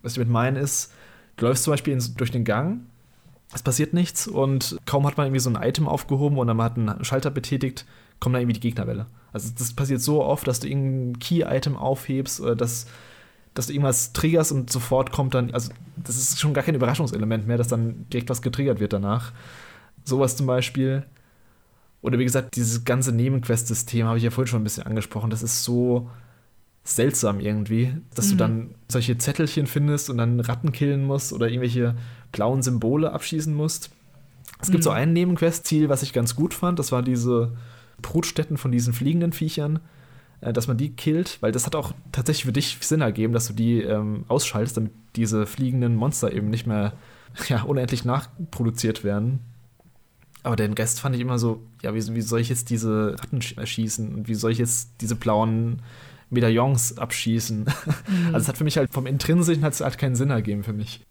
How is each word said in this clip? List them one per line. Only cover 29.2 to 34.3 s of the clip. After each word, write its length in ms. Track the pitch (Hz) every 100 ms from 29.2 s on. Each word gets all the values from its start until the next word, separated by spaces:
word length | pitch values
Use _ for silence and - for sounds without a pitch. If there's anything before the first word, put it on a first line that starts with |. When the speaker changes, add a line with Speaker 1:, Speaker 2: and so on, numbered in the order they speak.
| - 143 151 - 139
Speaker 1:
findest 420 | 143 147 147 143
und 80 | 120
dann 220 | 117 120
Ratten 320 | 120 120 156
killen 320 | - 143 139
musst 300 | 135 139 -
oder 140 | - 117
irgendwelche 460 | 123 123 123 120 117 - - -
blauen 300 | - 110 135
Symbole 500 | 127 120 113 147 160
abschießen 420 | - - 160 151
musst. 360 | 147 156 - - _ - - -